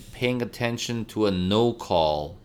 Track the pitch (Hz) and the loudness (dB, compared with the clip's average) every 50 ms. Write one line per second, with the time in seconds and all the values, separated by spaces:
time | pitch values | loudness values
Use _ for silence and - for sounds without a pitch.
0 | - - - - 127 123 127 123 120 - - - 120 117 117 117 - - 117 117 | -10 -16 -6 -2 0 0 0 0 -4 -6 -4 -4 -2 -2 -2 -4 -4 -4 -4 -4
1 | 107 - - 107 107 101 95 90 90 92 101 110 120 120 117 - - - 95 85 | -6 -6 0 0 2 2 2 2 2 4 4 4 4 4 2 -2 -4 0 2 4
2 | 80 76 76 76 76 78 90 - | 4 2 2 0 -4 -6 -10 -14